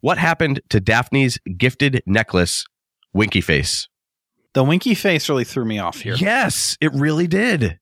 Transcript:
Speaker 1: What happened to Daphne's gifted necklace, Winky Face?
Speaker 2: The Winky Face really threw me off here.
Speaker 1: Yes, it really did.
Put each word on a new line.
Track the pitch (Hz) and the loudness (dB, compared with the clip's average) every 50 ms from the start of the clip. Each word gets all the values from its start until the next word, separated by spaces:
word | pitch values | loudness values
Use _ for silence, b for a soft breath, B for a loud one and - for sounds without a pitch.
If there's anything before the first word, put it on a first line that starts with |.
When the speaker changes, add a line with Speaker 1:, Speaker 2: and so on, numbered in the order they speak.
Speaker 1:
What | - 127 135 135 | 2 0 0 2
happened | 170 165 165 - 165 156 135 135 - _ | 2 0 2 2 0 0 0 -2 -4 _
to | - 107 | 0 2
Daphne's | 95 113 110 113 123 - - 139 135 127 117 - _ - 92 | 4 4 2 2 2 2 2 2 2 2 0 -4 _ -10 -6
gifted | 90 - 127 127 _ 143 143 131 123 - | 0 0 0 2 _ 0 0 0 0 -2
necklace, | - 98 110 113 - - 90 87 85 - - - - _ _ _ _ _ _ _ _ _ | 0 0 0 0 2 2 2 2 2 0 -6 -8 -10 _ _ _ _ _ _ _ _ _
Winky | 92 107 - - 98 | 0 0 2 2 -2
Face? | 82 - 82 71 71 - - - - - _ _ _ _ _ _ _ _ _ _ _ _ _ | 0 2 0 0 0 -2 -4 -6 -8 -10 _ _ _ _ _ _ _ _ _ _ _ _ _
Speaker 2:
The | 139 131 | 0 2
Winky | 135 160 180 - 254 226 | 2 2 0 2 0 -2
Face | - - 202 180 156 - - | 0 0 0 0 0 0 -2
really | 147 131 120 | -2 -2 -2
threw | - - 139 123 | -4 -4 -6 -4
me | 113 110 104 | -4 -4 -4
off | 98 85 - - | -6 -6 -8 -8
here. | - 95 110 | -8 -6 -4
Speaker 1:
Yes, | 123 175 196 226 269 247 - - - - - - - | -2 -2 0 0 0 0 -2 -2 -4 -4 -4 -4 -2
it | - 156 139 | -2 -2 0
really | 139 139 151 156 156 175 | 0 -2 0 0 0 0
did. | 175 160 190 214 247 214 156 117 95 80 - | 0 0 0 0 0 0 0 0 -2 -4 -6